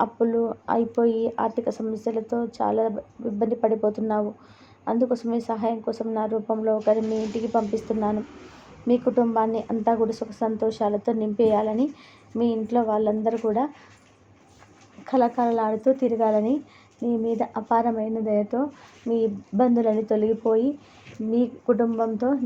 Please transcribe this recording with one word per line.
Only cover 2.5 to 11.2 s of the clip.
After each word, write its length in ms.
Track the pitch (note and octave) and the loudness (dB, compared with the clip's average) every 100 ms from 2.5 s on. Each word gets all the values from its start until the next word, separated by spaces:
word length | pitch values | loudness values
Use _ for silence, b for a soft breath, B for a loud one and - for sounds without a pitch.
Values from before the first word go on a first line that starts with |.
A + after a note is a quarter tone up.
చాలా 300 | - G#3 G#3+ A3+ G#3+ - - A#3+ | -4 -2 0 0 -4 -10 -10 -6
ఇబ్బంది 300 | G#3 A3+ A#3 | -2 -2 0
పడిపోతున్నావు. 760 | A3 A3 G#3+ G#3+ A3 G#3+ G#3 - B B B B - | 0 0 0 -2 -2 -2 -2 -6 B B B B -4
అందుకోసమే 520 | A3+ B3 A#3+ A#3 A#3 | 0 0 0 -2 -4
సహాయం 400 | A3+ A3 A3 A3+ | -2 -2 -2 -2
కోసం 260 | A3 A3 A3+ | -4 -4 -4
నా 100 | A3 G#3+ | -2 -2
రూపంలో 460 | A3 G#3+ A3 A3 | -2 -2 -2 0
ఒకరిని 320 | G#3+ G#3+ A3 A3 | 2 2 2 0
మీ 100 | A3 | -2
ఇంటికి 280 | A3 A#3 A3 | -2 -4 -2
పంపిస్తున్నాను. 760 | A#3 G#3+ A3 - A3 G#3 G#3+ - B B B B - | 0 0 -4 -4 -2 0 -2 -4 B B B B -8
మీ 120 | - B3 | 0 2
కుటుంబాన్ని 600 | B3 B3 A#3 A3+ A3 A3+ G#3+ | 2 2 2 2 0 -2 -4
అంతా 240 | A3+ G#3+ | -2 2
కూడా 180 | A3+ A3+ | 2 0
సుఖ 200 | A3+ A3 | -2 -8
సంతోషాలతో 760 | - A3+ G#3+ A3 G#3+ G#3 G#3 A3+ | -4 -4 0 -2 0 -2 0 -2
నింపేయాలని, 720 | A3+ | -2